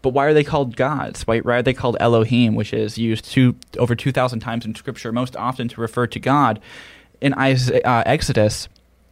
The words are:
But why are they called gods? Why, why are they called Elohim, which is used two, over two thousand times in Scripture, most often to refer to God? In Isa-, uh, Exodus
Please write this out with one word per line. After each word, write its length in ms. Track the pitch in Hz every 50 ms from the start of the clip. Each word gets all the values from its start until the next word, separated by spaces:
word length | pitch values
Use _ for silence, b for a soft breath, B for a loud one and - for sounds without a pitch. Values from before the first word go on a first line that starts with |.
But 60 | - 135
why 180 | 127 139 139
are 80 | 151 156
they 80 | 151
called 320 | 147 147 160 147 139 123 110
gods? 500 | - 127 139 151 135 - - - - - -
Why, 100 | 113 117
why 200 | - - 120 123
are 40 |
they 100 | 120 131
called 240 | 120 - - 123 113 -
Elohim, 560 | - 120 120 113 110 113 123 120 123 113 107
which 160 | 113 107 -
is 260 | - 113 110 104 - 110
used 260 | 117 113 110 110 -
two, 300 | - - 135 131 123 120 - - _ - -
over 160 | 123 117 120
two 160 | - - 139
thousand 300 | 127 135 127 127 123 113
times 260 | - 113 117 120 117
in 80 | 110 107
Scripture, 380 | - - - 113 - - 117
most 240 | 113 120 127 123 -
often 320 | - 107 123 117 - 120 120
to 120 | - -
refer 280 | 117 110 - 123 123 113
to 100 | - 110
God? 420 | - 123 139 147 139 117 110 107 B B B B B B B B B B B _
In 120 | 131 139 - -
Isa-, 300 | 135 135 135 127 127 127 - 123 -
uh, 180 | - 123 117 -
Exodus 640 | - 135 160 - - 135 113 107 107 - - - - _ _ _ _ _ _ _ _